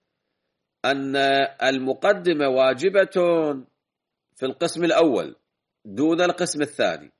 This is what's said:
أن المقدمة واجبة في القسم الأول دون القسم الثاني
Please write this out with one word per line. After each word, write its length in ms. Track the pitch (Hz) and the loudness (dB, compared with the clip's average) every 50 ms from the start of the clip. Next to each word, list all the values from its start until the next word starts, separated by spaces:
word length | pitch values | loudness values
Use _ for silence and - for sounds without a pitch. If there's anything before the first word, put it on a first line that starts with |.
| _ _ _ _ _ _ _ _ _ _ _ _ _ _ _ _ - | _ _ _ _ _ _ _ _ _ _ _ _ _ _ _ _ -4
أن 300 | 131 139 139 135 135 135 139 139 135 139 139 135 - - - 127 | -4 -2 -2 -4 -4 -2 0 2 2 2 2 0 -2 -4 -2 -2
المقدمة 840 | 131 135 131 131 131 127 - - 196 208 185 170 180 165 147 143 | 0 0 0 -2 -4 -4 0 2 0 0 2 0 -2 0 0 0
واجبة 640 | 135 131 131 131 131 127 123 165 196 190 196 185 - - 185 175 175 170 165 156 147 143 131 127 _ _ _ _ _ _ _ _ _ _ _ _ _ _ | 0 2 2 2 2 2 0 -2 0 2 2 2 2 0 0 2 2 2 2 0 -2 -4 -6 -10 _ _ _ _ _ _ _ _ _ _ _ _ _ _
في 100 | - 131 | -8 -8
القسم 380 | 135 131 - 170 165 - 165 175 | -8 -6 -4 -4 -4 -2 0 0
الأول 520 | 165 - 160 170 151 117 92 78 69 - _ _ _ _ _ _ _ _ _ - | 2 4 4 4 4 2 0 -4 -6 -10 _ _ _ _ _ _ _ _ _ -20
دون 360 | 107 98 113 151 160 170 165 | -10 -4 -2 0 0 2 2
القسم 400 | 180 175 175 - 180 165 - 147 | 0 0 0 -2 -4 -4 -4 -4
الثاني 500 | 147 139 - - 110 90 80 73 73 - _ | -6 -4 -2 -2 -2 -2 -2 -6 -10 -20 _